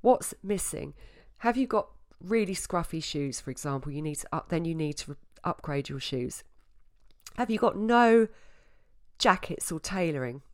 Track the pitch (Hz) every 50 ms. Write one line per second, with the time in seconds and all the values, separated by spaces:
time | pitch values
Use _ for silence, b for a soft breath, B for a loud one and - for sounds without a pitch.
0 | - 233 254 - - - - - - 190 208 190 - - - - - 139 147 b
1 | b b b b b b b b - 226 240 247 269 240 - 214 - - - -
2 | - _ _ _ - 180 214 226 214 190 196 175 - - - 175 170 - - 160
3 | 156 - - 151 143 139 123 - - - 131 - - 147 139 135 135 151 143 143
4 | 151 156 147 - - - - 160 - - 180 165 170 165 165 160 156 151 143 -
5 | - - 143 - - - _ - - - - - - - 143 139 139 - 143 135
6 | - - - 127 123 127 - - - - - - _ _ _ - - - _ _
7 | - - - _ _ - - - 247 240 226 214 - 226 - 185 208 220 240 240
8 | 240 233 226 233 226 214 b b b b b b b b b b b b b b
9 | _ - - _ - 240 185 185 - - 175 - - - 175 160 - - 190 190
10 | 180 165 151 139 127 123 120 139 _ -